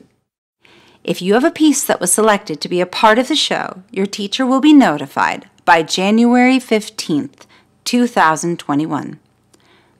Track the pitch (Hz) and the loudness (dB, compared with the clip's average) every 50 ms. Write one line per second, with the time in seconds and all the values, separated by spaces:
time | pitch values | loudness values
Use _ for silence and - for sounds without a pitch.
0 | _ _ _ _ _ _ _ _ _ _ _ _ _ _ _ _ _ _ _ _ | _ _ _ _ _ _ _ _ _ _ _ _ _ _ _ _ _ _ _ _
1 | _ - 180 - 180 185 202 247 269 330 339 - 311 311 269 - - - - - | _ -8 -6 -4 -2 0 0 2 2 0 0 2 2 2 2 0 -2 -4 -4 -4
2 | 180 180 - - 214 220 208 196 202 - 156 151 - 170 175 175 175 175 - - | -2 -2 0 0 2 2 2 0 -2 -8 -10 -10 -8 -6 -2 -4 -4 -4 -2 2
3 | - 220 214 240 254 - 311 285 - - 185 151 - - - 185 - _ - - | 2 2 4 2 0 -2 -4 -4 -2 -4 -4 -6 -6 -8 -12 -16 -20 _ -6 -6
4 | 196 208 - - 202 202 - - 262 247 262 269 233 302 311 285 240 175 151 143 | -6 -6 -6 -10 -8 -8 -4 -4 -2 0 0 2 4 6 6 8 6 4 2 -2
5 | 135 139 - - 92 80 90 - - _ _ _ _ - 175 170 160 160 - - | -6 -8 -4 -2 -2 -2 -2 -6 -12 _ _ _ _ 2 2 2 2 -2 -4 -2
6 | 185 202 214 226 240 240 247 247 247 254 262 262 247 - 226 214 214 - - - | 0 0 2 2 2 4 4 4 4 4 2 0 0 -2 -2 -2 -2 -6 -14 -14
7 | - - 165 143 - - - _ - _ _ _ _ _ _ _ _ - - 240 | -6 -4 -4 -4 -4 -6 -14 _ -20 _ _ _ _ _ _ _ _ -4 -2 -2
8 | 240 233 - 208 175 160 160 151 - 170 170 160 - - 143 143 156 165 156 139 | -2 0 2 2 2 2 2 0 -4 -6 -6 -6 -6 -4 -4 -4 -4 -4 -6 -8
9 | - - - - _ _ _ _ _ _ _ _ _ _ _ _ _ _ _ | -8 -12 -16 -20 _ _ _ _ _ _ _ _ _ _ _ _ _ _ _